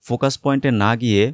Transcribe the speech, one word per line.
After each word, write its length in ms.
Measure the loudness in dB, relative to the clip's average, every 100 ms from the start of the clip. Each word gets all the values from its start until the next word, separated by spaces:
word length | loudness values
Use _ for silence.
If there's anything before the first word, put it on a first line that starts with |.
ফোকাস 320 | -8 -2 -2 -2
পয়েন্টে 320 | -2 0 0
না 160 | 0 0 0
গিয়ে 260 | 0 2 2